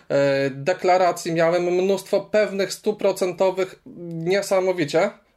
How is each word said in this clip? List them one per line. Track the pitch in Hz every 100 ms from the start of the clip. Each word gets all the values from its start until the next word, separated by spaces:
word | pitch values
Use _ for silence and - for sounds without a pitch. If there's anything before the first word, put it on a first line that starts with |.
| -
e, | 139 139 139 139
deklaracji | 135 143 180 185 185 180 170 175
miałem | 165 165 175
mnóstwo | 175 180 190 190 - 196
pewnych, | - 214 202 196 185
stuprocentowych, | - 214 208 202 190 185 175 190 180 185 - - 170 175
niesamowicie, | 165 165 196 196 190 185 180 143 160 208 - _